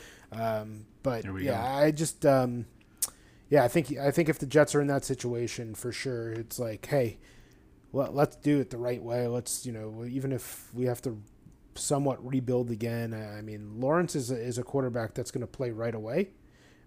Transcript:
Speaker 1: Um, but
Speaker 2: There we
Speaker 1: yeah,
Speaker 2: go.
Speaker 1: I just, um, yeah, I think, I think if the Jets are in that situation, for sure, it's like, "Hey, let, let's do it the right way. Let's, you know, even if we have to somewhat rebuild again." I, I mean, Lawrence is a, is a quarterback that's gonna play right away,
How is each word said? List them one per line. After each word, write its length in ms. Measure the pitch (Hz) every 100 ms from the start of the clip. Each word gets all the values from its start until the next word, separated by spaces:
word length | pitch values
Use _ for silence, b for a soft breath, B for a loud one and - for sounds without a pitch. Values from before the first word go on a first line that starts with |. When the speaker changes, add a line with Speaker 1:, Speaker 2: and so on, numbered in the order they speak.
| B B B
Speaker 1:
Um, 540 | 113 113 110 107 107 - -
but 200 | 135 117
Speaker 2:
There 100 | 98
we 100 | 95
Speaker 1:
yeah, 180 | 139 113
Speaker 2:
go. 140 | 120 277
Speaker 1:
I 160 | 156
just, 340 | 151 156 - 147
um, 420 | 135 127 120 - - _ - - b b b b
yeah, 160 | 143 120
I 20 |
think, 300 | 170 147 131
I 140 | 143
think 180 | 170 156
if 100 | -
the 60 | 135
Jets 280 | 151 147 147
are 40 |
in 60 | 143
that 160 | 139
situation, 720 | - 131 123 120 117 - 113 107
for 160 | 123
sure, 400 | - 135 117 113
it's 260 | 113 113 -
like, 280 | 117 107 -
"Hey, 320 | 143 117 - b b b b b b -
let, 240 | 131 131 139
let's 220 | 143 -
do 240 | 147 143
it 80 | 123
the 80 | 120
right 260 | 123 123
way. 240 | 117 120 120
Let's, 380 | 120 - - 123
you 80 |
know, 320 | 110 107 110 120
even 240 | 131 135
if 420 | 127 - - -
we 120 | 120 123
have 160 | 120
to 200 | 131 107 104 - - - - -
somewhat 500 | - 139 139 113 127
rebuild 460 | 135 123 123 120
again." 420 | 107 117 117 117
I, 260 | 110 104 104
I 20 |
mean, 320 | 110 104 104 110
Lawrence 340 | 131 170 170 151
is 160 | 117
a, 100 | 123
is 160 | 123 117
a 60 |
quarterback 500 | 120 139 127 117 113 -
that's 160 | 117
gonna 160 | 131 117
play 240 | - 123
right 220 | 110 117 110
away, 340 | 107 156 202 - b b b b